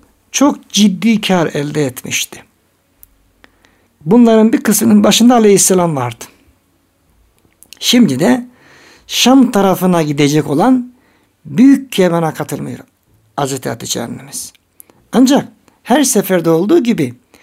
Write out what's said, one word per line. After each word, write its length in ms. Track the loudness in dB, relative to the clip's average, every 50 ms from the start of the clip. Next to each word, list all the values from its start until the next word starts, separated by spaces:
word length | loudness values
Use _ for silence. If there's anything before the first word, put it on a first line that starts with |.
| _ _ _ _ _ _
çok 380 | -4 0 0 0 0 -2 _ _
ciddi 520 | -2 0 0 0 0 0 0 0 0 0
kar 260 | 0 -2 -2 0 -2 -2
elde 380 | -4 -6 -8 -6 -4 -4 -4
etmişti. 580 | -4 -6 -10 -12 -10 -8 -8 -8 -10 -14 -20 -20 _ _ _ _ _ _ _ _ _ _ _ _ _ _ _ _ _ _ _ _ _ _ _ _ _ _ _ _ _ _ _ -4
Bunların 480 | 0 2 4 4 4 4 4 2 2 2
bir 100 | 0 -2
kısmının 400 | -2 -2 0 2 2 2 4 4
başında 320 | 2 2 4 4 4 4
Aleyhisselam 600 | 4 4 4 4 4 2 2 0 0 0 -2 -2
vardı. 300 | -4 -6 -8 -8 -12 -18 -20 _ _ _ _ _ _ _ _ _ _ _ _ _ _ _ _ _ _ _ _ _ _ _ _ _ _ _ _ -18 -10
Şimdi 400 | -4 0 2 2 2 2 0 0
de 260 | 0 0 0 -2 -4 -8 _ _ _ _ _ _ _ _ _ _ _ -10
Şam 440 | -6 -2 2 4 4 4 4 2
tarafına 520 | 2 0 0 0 0 0 0 0 0 0 0
gidecek 460 | -2 -2 0 0 0 0 0 -2 -2
olan 440 | -2 0 2 2 2 0 -2 -6 -14 _ _ _ _ _ _ _ _ _ -18
büyük 460 | -6 0 2 4 4 4 4 0 -4
kervana 420 | -2 0 0 0 0 -2 -2 -4 -6
katılmıyor 460 | -6 -8 -10 -10 -10 -10 -10 -12 -14 -18 _ _ _ _ _ _ _ _ _ _
Hazreti 340 | -6 -6 -6 -6 -8 -8 -8
Hatice 320 | -10 -10 -10 -10 -8 -8
annemiz. 520 | -8 -10 -12 -14 -16 -16 -16 -16 -16 -16 -20 _ _ _ _ -20 -20 _ _ _ _ _
Ancak 360 | 0 2 2 2 2 0 -2 -4 -10 _ _ _ _ _ _
her 200 | -2 0 0 0
seferde 460 | 0 0 -2 -2 0 -2 -2 0 0
olduğu 340 | 0 0 0 2 2 2 2
gibi 300 | 0 -2 -2 -4 -6 -8 -12 _ _ _ _